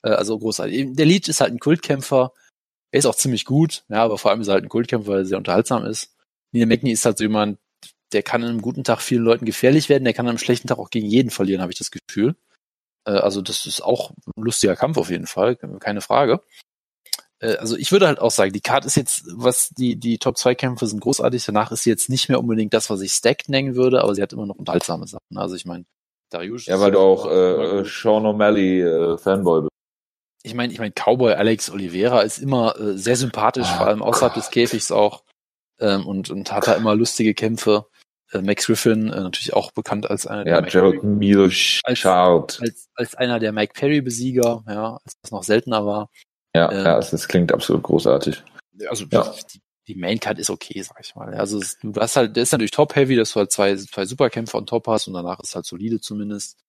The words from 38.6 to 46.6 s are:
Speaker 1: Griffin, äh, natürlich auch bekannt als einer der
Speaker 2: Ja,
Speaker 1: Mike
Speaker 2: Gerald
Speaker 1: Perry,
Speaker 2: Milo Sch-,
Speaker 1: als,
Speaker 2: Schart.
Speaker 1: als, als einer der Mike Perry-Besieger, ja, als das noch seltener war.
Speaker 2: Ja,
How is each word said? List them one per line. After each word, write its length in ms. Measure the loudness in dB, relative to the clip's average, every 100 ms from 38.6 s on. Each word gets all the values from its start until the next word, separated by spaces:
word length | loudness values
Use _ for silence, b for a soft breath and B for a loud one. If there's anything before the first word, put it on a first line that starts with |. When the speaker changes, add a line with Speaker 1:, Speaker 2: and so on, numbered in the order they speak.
| 0
Speaker 1:
Griffin, 440 | 2 2 2 0
äh, 120 | -4
natürlich 320 | -6 -8 -2
auch 180 | -2 -2
bekannt 380 | -10 -6 -6 -4
als 160 | -6 -6
einer 180 | -6
der 120 | 2 2
Speaker 2:
Ja, 60 |
Speaker 1:
Mike 100 | 4
Speaker 2:
Gerald 300 | 4 4 4
Speaker 1:
Perry, 120 | 0
Speaker 2:
Milo 320 | 2 6 6 6
Sch-, 360 | 4 0 0
Speaker 1:
als, 160 | -2 0
Speaker 2:
Schart. 600 | 2 6 6 4 2 -6
Speaker 1:
als, 280 | -8 -8 -18 -8
als 180 | -8
einer 260 | -4 -2 0
der 120 | -2
Mike 220 | -2 -4 -2
Perry-Besieger, 880 | 0 0 -2 -6 -2 2 2 0 -8
ja, 300 | -8 -8 -10
als 100 | -20 -20
das 100 | -12
noch 120 | -10
seltener 420 | 2 2 2 -2 0
war. 240 | -4 -6 b _ _ _
Speaker 2:
Ja, 160 | 2